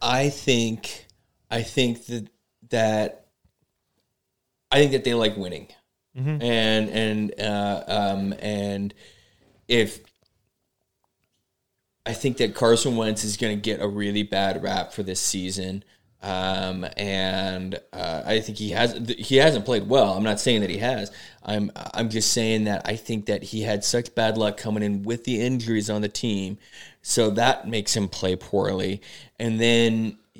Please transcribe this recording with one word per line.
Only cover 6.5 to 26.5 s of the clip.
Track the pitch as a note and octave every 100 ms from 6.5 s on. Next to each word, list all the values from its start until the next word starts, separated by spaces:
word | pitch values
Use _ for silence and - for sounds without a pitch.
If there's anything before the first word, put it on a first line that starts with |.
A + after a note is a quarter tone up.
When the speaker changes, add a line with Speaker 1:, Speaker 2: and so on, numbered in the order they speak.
| A2+ A2 A2 G#2+
Speaker 1:
and, | A2 A2 G#2+ G#2 -
uh, | G#2+ G#2 G2+ G2 -
um, | G#2 G2+ G2 G2 -
and | G#2 G#2 G2+ G2 G2+ - - - _ _ _ _ -
if, | A#2+ G2+ - - _ _ _ _ _ _ _ _ _ _ _ _ _ _ _ _ _ _ _ -
I |
think | A2+ C3+ A#2+
that | A2+ -
Carson | A#2 A#2 C#3 A2+
Wentz | A2 G#2+
is | G#2+ G2+
gonna | A2+ G#2
get | A2 G2+
a | G2+
really | G2+ G2+ G#2
bad | G2+ G2 G2 F2+
rap | F#2+ F#2+ -
for | -
this | F#2+ F#2
season. | - G2 F2+ F#2 F#2 G2 - _ _ _
Um, | G2 F#2 F#2 F#2+ F#2+ F#2 F2+ -
and, | G2+ F#2+ F#2+ F#2+ F#2+ F#2 F#2 F#2+ -
uh, | - F2 D#2 -
I | A2
think | A2 G#2
he | G#2
has, | G#2+ A#2+
th-, | A#2+ A#2 - G#2
he | C3
hasn't | D#3+ B2+ G2+
played | A#2 G2
well. | C3 G2+
I'm | F#2+
not | G#2+ G#2
saying | C3 A2
that | G2
he | F#2
has. | A#2+ A#2+ G#2 - - -
I'm, | - G#2+ G#2 - -
I'm | - A2+
just | A2 G#2+
saying | B2 A2 A2
that | G#2+ G2+ -
I | A2
think | - A2+ G#2
that | G2+
he | F#2+ A2
had | G#2+ G#2
such | - A#2+ A#2+ -
bad | A2 A2
luck | G#2+ G#2
coming | A2+ G#2+
in | G#2 G2+
with | G2+ A#2+ B2+
the | A2
injuries | B2 B2+ A2+ A2 G#2
on | G#2+
the | G#2
team, | - A#2+ G2+ F#2+